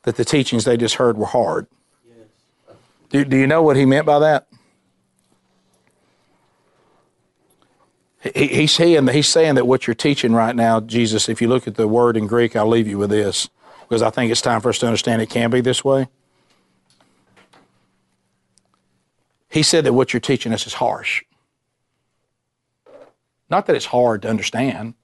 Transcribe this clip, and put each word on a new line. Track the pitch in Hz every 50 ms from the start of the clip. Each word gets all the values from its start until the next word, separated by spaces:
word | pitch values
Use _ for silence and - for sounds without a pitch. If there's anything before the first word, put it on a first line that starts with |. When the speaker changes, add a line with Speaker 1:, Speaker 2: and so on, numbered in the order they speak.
| _
Speaker 1:
that | 123 117
the | - 120
teachings | - - 143 131 - 127 117 104
they | 127 120
just | 113 117 110 -
heard | - 131 120 110
were | 107 107
hard. | 101 - 123 110 - - - - _ _ _ _ _ _ _ _
Speaker 2:
Yes. | 117 117 117 110 110 _ _ _ _ _ _ _ _ - _ _ _ _ _ _ _
Speaker 1:
Do, | - 143 139
do | 135 135
you | 135 135 135
know | 151 165 165
what | 151 135
he | 135 139
meant | 131 135 143 156
by | 156 147 147
that? | 151 156 151 135 _ _ _ _ _ _ _ _ _ _ _ _ _ _ _ _ _ _ _ _ _ _ _ _ _ _ _ _ _ _ _ _ _ _ _ _ _ _ _ _ _ _ _ _ _ _ _ _ _ _ _ _ _ _ _ _ _ _ _ _ _ _ _ _ _ _ _ _ _ _ _ _ _ _ _ _ - 135
He, | - 151 147
he's | 139 151 - 156 151
saying, | - - 170 170 170 151 135 127
he's | 120 151 143
saying | - - 165 160 156 139
that | 131 123
what | 123 131 127 - -
you're | 117
teaching | - - 147 143 - - 117 117
right | 117 113 113 123
now, | 120 117 113 113 113
Jesus, | 107 113 110 120 117 107 110 107 - -
if | 113 -
you | 120 117
look | 123 127 -
at | 117 104
the | - 110 107
word | 110 120 120 120 113
in | 113 107 98
Greek, | 113 120 120 110 -
I'll | 113 107 110
leave | 117 117 110
you | 107 101
with | 98 101 101
this, | 104 107 104 98 - - - - _ _ _ - - -
because | - _ 117 113
I | 113 110
think | - - 123 113
it's | 117 -
time | - 131 117 110
for | - 123
us | 110 -
to | 123
understand | 117 113 104 - 123 117 110
it | 110 -
can | - 120 117 113
be | 120 127
this | 120 131 127 - -
way. | 139 135 135 131 127 _ _ _ _ _ _ _ _ _ _ _ _ _ _ _ _ _ _ _ _ _ _ _ _ _ _ _ _ _ _ _ _ _ _ _ _ _ _ _ _ _ _ _ _ _ _ _ _ _ _ _ _ _ _ _ _ _ _ _ _ _ _ _ _ _ _ _ _
He | - 156 151
said | - - 165
that | 147 127 120
what | 127 127 -
you're | - 117
teaching | - - 139 120 - 117
us | 113 104 -
is | 110 -
harsh. | - 127 117 - - - - - - - _ _ _ _ _ _ _ _ _ _ _ _ _ _ _ _ _ _ _ _ _ _ _ _ _ _ _ _ _ _ _ _ - - - - _ _ _ _ _ _ _ _ _
Not | 160 190 196
that | - 160
it's | 139 -
hard | - - 123 123 120 110 101
to | - 110
understand | 113 104 95 - - 113 131 135 104 - 107 117 - _